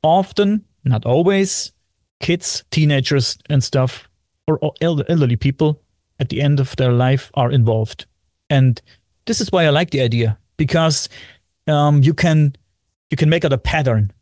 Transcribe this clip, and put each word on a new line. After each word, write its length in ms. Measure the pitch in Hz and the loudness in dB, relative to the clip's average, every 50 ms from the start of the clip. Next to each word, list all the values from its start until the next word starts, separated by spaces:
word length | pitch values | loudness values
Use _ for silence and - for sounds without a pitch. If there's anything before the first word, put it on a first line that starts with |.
Often, 600 | - 160 165 190 196 - - - 208 196 214 214 - _ _ _ _ | 2 2 2 2 0 -2 -2 -2 0 0 0 -2 -6 _ _ _ _
not 220 | 135 120 107 - | -2 -2 -2 0
always, 680 | 117 123 151 175 190 196 196 196 190 - - - - _ _ _ _ _ _ _ _ _ _ | 0 0 2 2 2 2 2 0 -2 -4 -8 -8 -12 _ _ _ _ _ _ _ _ _ _
kids, 440 | - - 170 180 - - - - - _ | -4 -2 -2 -2 -2 -8 -10 -10 -10 _
teenagers 680 | - 156 156 147 147 135 131 - 147 139 120 - - _ _ _ | -2 0 2 2 2 0 0 0 0 0 0 -2 -6 _ _ _
and 120 | 151 135 | -2 -2
stuff, 460 | 123 - - 135 127 127 - - - _ _ _ _ _ _ _ _ | -2 0 -2 -2 -2 -2 -4 -10 -20 _ _ _ _ _ _ _ _
or, 120 | - 156 - | -4 -4 -2
or 140 | - 151 - - | -2 -6 -6 -2
elder-, 240 | 160 170 170 143 - - | -2 -2 -2 -2 -2 0
elderly 280 | 170 165 143 123 120 | 0 0 2 2 0
people 460 | 110 - 135 135 _ 156 151 151 - _ _ _ _ _ _ _ _ | 0 0 -2 0 _ 0 0 0 -2 _ _ _ _ _ _ _ _
at 100 | 131 117 | -6 -6
the 120 | - - | -4 -2
end 200 | 139 143 147 139 | 0 0 2 0
of 140 | 135 131 - | 0 -4 -2
their 160 | - 135 127 | -2 0 0
life 380 | 123 120 127 127 135 131 - - - | 2 2 2 2 0 0 -2 -6 -4
are 160 | 139 127 120 | -2 -2 0
involved. 560 | 135 135 117 113 110 110 110 - - - - _ _ _ _ _ _ _ _ _ | 2 2 2 2 0 0 -2 -6 -8 -16 -20 _ _ _ _ _ _ _ _ _
And 320 | 147 135 131 127 117 - _ _ _ _ _ _ _ _ _ | 0 2 2 2 0 -2 _ _ _ _ _ _ _ _ _
this 140 | - 226 - | -6 -4 -4
is 120 | 214 - | -4 -2
why 120 | - 180 165 | 0 0 2
I 40 | 156 | 2
like 200 | 143 151 180 - | 2 0 0 -2
the 100 | - 139 | -2 -2
idea, 380 | 131 117 113 117 117 110 107 _ _ _ _ | 0 0 0 0 0 -2 -2 _ _ _ _
because, 520 | - 160 131 - 165 165 160 147 - - - - - - - - _ _ _ _ _ _ | -4 -2 0 0 2 2 2 0 -2 -6 -10 -14 -20 -20 -20 -20 _ _ _ _ _ _
um, 360 | - 151 147 147 147 147 143 | -2 0 2 2 2 4 4
you 120 | 131 147 156 | 4 2 2
can, 420 | - - 170 156 156 151 143 135 _ _ _ _ _ _ _ _ _ _ _ | 2 0 2 2 2 2 0 -2 _ _ _ _ _ _ _ _ _ _ _
you 60 | - | -4
can 120 | 131 160 151 | 0 2 2
make 160 | 160 170 156 | 2 2 0
out 80 | 151 | 0
a 60 | 135 120 | -2 0
pattern. 540 | - - - 160 147 127 117 110 104 98 - _ | -2 -2 -2 0 0 0 0 0 0 -2 -4 _